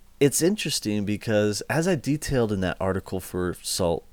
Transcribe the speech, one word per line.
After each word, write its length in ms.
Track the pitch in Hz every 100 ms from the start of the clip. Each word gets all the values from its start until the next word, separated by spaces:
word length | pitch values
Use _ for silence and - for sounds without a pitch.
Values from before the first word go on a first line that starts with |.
| - -
it's 200 | 143 -
interesting 640 | 165 214 160 - 110 104
because, 580 | 98 104 - 107 107 104 -
as 160 | 131 175
I 100 | 165
detailed 560 | 131 147 - 135 113
in 100 | 101
that 160 | 90 -
article 400 | 95 95 - 92
for 380 | - 92 90 82
Salt 440 | - - 87 85 -